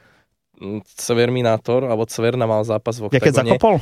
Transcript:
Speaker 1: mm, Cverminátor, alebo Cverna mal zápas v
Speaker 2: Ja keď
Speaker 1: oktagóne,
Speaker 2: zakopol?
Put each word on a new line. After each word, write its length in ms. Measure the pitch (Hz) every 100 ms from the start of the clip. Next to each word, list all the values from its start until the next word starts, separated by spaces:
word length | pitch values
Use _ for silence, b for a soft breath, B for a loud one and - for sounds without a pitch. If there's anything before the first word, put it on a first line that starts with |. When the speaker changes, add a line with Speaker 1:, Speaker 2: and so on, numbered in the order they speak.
| b b b _ _ _
Speaker 1:
mm, 260 | 98 107 - -
Cverminátor, 840 | - 117 120 127 117 110 - 123
alebo 200 | 131 110
Cverna 400 | 113 - 113 127
mal 180 | 110 107
zápas 360 | 113 110 - 120
v 100 | 104
Speaker 2:
Ja 120 | 139
keď 100 | 156
Speaker 1:
oktagóne, 200 | 131 117
Speaker 2:
zakopol? 240 | 123 226 165